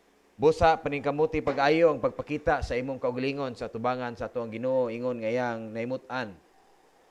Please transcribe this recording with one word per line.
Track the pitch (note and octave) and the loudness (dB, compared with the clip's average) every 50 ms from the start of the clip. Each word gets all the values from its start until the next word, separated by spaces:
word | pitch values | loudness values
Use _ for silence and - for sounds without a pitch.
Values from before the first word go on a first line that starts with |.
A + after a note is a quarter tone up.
| _ _ _ _ _ _ _ - | _ _ _ _ _ _ _ 2
Busa, | B2+ D#3+ D#3 - E3+ D#3+ D#3+ | 4 4 4 6 6 4 4
paningkamuti | D#3+ - C#3+ C#3+ C#3+ C3+ C#3+ C#3+ D3 D#3 D3+ D#3+ D3+ | 4 0 -4 -4 -2 -2 0 0 2 0 2 0 0
pag-ayo | - D3+ C3 C#3 C#3 D3 D#3+ E3 E3+ D#3 | 0 0 0 2 4 4 6 6 6 6
ang | C#3+ A#2+ | 4 4
pagpakita | C3 B2+ - - - - D3+ D3 - D#3+ D3 C3 | 0 -4 -4 -4 -6 -6 -4 -2 0 0 0 0
sa | - - B2 | 0 -2 -2
imong | B2 B2+ C#3 C3 B2 | -2 -2 -4 -6 -2
kaugalingon | - B2 A#2+ B2+ C3 C#3 C#3 C#3+ C#3 B2+ A#2 | -2 -2 -2 -2 -2 -2 -2 -2 -4 -6 -6
sa | - A#2+ | -8 -10
tubangan | A2 - A2+ A#2 B2 B2+ B2+ B2 A#2+ A#2 | -8 -6 -2 -2 -2 -2 -2 -4 -8 -6
sa | - A#2+ - | -8 -8 -6
atoang | - B2 A#2 A2 A2 | -6 -6 -6 -6 -6
Ginoo, | A#2 B2+ C3 C3 C3 B2 A2+ A2+ | -4 -2 0 2 2 0 0 -2
ingon | A#2+ B2 B2+ B2 A#2 A2 | -4 -4 -4 -4 -2 -2
nga | A2 A#2+ | -2 0
iyang | B2+ B2 A#2+ A2+ A2+ A2 A2 A2 | 0 0 -2 -2 -4 -8 -8 -6
naimutan. | A2+ A#2 B2 C3 B2+ - - B2 B2+ A#2 G#2 F2 - _ _ _ _ _ _ _ _ _ _ _ _ _ _ | -6 -4 -4 -6 -8 -8 -8 -6 -6 -6 -8 -10 -16 _ _ _ _ _ _ _ _ _ _ _ _ _ _